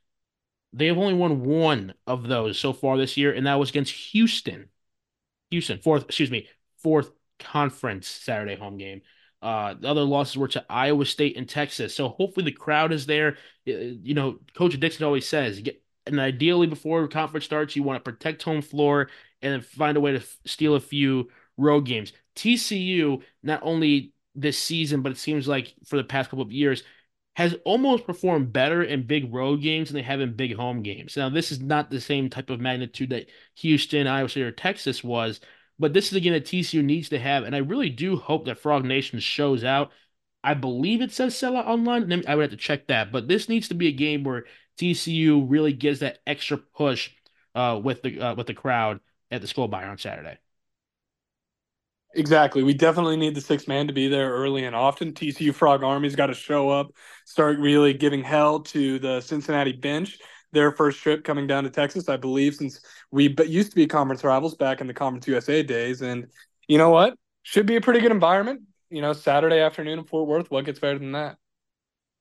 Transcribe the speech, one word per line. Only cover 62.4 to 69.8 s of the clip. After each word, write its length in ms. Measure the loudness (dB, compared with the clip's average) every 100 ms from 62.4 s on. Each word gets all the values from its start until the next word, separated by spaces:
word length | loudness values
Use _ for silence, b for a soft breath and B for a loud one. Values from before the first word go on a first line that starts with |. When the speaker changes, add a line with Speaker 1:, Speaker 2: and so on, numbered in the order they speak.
| 0
Speaker 2:
since 240 | 0 -8 -10 B B B
we 160 | 2 4
b-, 160 | 4
used 280 | 2 2 2
to 40 |
be 100 | 4
conference 380 | 4 4 0 0
rivals 320 | 2 2 0
back 240 | -2 -2 -2
in 80 | -6
the 60 |
Conference 340 | -4 -4 -4 -2
U 80 |
S 140 | -2 2
A 120 | 0
days. 400 | 0 -2 -4 -4
And 260 | -6 -6 -10 b b _ 4
you 80 | 6
know 140 | 8
what? 240 | 8 6 2 _ _
Should 220 | 0 2
be 100 | 4
a 60 | 4
pretty 180 | 4 6
good 120 | 6
environment. 500 | 6 4 4 0 -6 -14 _ _
You 120 | -4
know, 100 | -2
Saturday 480 | 0 2 4 6 4
afternoon 400 | 4 0